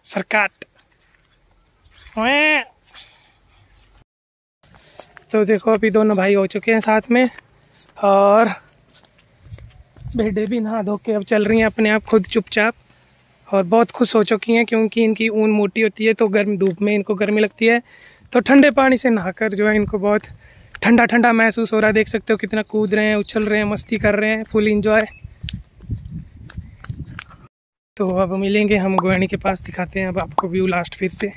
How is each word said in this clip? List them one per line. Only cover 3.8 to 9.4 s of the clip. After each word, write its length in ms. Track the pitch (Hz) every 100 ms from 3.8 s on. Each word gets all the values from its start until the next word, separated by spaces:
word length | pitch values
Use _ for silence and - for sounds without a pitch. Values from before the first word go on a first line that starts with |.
| _ _ _ _ _ _ _ _ _ - _ - - - _
तो 140 | 220 202
देखो 260 | 214 220
अभी 160 | 220 220
दोनों 260 | 208 214 202
भाई 160 | 190
हो 120 | 202 190
चुके 240 | 208 220
हैं 80 | 226
साथ 300 | 214 214 208
में 140 | 240 254 - _ _ _ - - -
और 520 | 202 196 202 208 226 180 _ _ _ - _ _ _ _